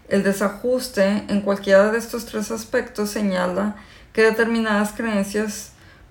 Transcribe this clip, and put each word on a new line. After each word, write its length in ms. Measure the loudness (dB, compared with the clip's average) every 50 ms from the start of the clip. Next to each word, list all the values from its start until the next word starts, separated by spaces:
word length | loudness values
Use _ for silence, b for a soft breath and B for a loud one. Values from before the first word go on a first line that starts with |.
| B -2
El 140 | -2 0 2
desajuste 1000 | 0 0 0 -2 -4 -4 -4 -2 -2 -2 -2 -2 -4 0 0 2 2 2 0 -2 -2
en 120 | -2 -2
cualquiera 500 | 0 0 -2 -2 2 6 6 6 6 6
de 80 | 2 0
estos 280 | -2 -4 -8 -8 -8
tres 240 | -8 -6 -6 -6 -6
aspectos 580 | -6 -8 -6 -2 -2 -2 -2 -2 -4 -4 -4 -4
señala 680 | -2 -2 -2 0 0 0 0 0 -2 -2 -2 -2 -4 B B B B B B B 2
que 100 | 4 4
determinadas 680 | 4 4 4 2 2 2 0 0 2 2 2 0 0 -2
creencias 800 | -4 -4 -2 0 0 0 0 -2 -2 -2 -2 -6 -8 -12 -16 B B B B B B B -18